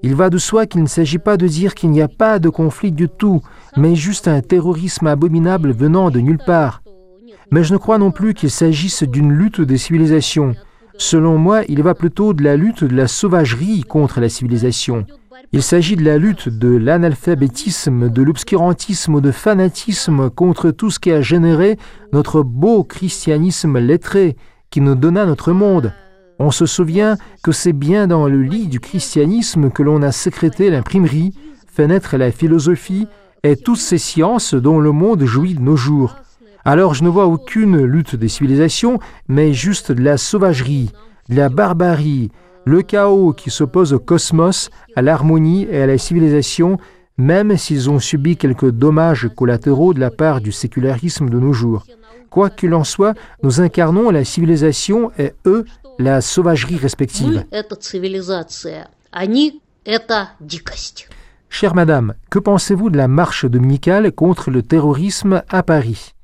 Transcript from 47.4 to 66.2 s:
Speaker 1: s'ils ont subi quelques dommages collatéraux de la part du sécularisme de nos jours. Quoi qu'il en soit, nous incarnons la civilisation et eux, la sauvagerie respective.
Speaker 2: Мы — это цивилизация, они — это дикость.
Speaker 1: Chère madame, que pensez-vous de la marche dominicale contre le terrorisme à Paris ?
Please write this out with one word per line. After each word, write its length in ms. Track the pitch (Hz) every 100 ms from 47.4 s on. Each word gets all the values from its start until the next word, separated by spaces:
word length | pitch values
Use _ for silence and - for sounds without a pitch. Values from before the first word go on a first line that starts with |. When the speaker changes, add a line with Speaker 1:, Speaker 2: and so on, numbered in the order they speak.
| 208 196
Speaker 1:
s'ils 320 | - 147 131
ont 100 | 143
subi 380 | - 156 143 170
quelques 340 | 143 123 131
dommages 580 | 113 147 156 165 143 113
collatéraux 600 | - 123 117 143 135 175
de 60 | 147
la 100 | 127
part 320 | - 160 135
du 100 | 107
sécularisme 800 | - 123 - 131 127 170 - 139
de 80 | 120
nos 160 | 131
jours. 300 | 127 117 107 - - - - -
Quoi 220 | - 196
qu'il 240 | - 175
en 100 | 165
soit, 300 | 147 - 202 214 - -
nous 200 | 139 123
incarnons 480 | 175 175 160 180 233
la 140 | 160
civilisation 840 | 131 - 165 165 156 - - 214 226 -
et 140 | 143 - 185
eux, 180 | 214 226 - - -
la 220 | 131 151
sauvagerie 560 | - - 170 156 123 170
respective. 680 | 135 - 135 - 285 320
Speaker 2:
Мы — 20 | -
это 260 | 214 208 208
цивилизация, 1120 | - 190 185 190 180 185 160 - 165 156 - _ _
они — 500 | 175 196 240 302 302 _ _ -
это 420 | 226 226 220 190 _
дикость. 680 | 151 160 - - - - - - - _ _
Speaker 1:
Chère 260 | - 202
madame, 400 | 170 160 147 110 104 -
que 80 | 190
pensez-vous 520 | 202 196 - 190 220
de 80 | 147
la 100 | 131
marche 380 | 139 175 - 151
dominicale 640 | 123 127 139 - 190 214
contre 380 | - 170 180 -
le 120 | 127
terrorisme 800 | 117 160 147 139 196 - 196 190 -
à 140 | 190
Paris ? 500 | 175 160 113 110 - -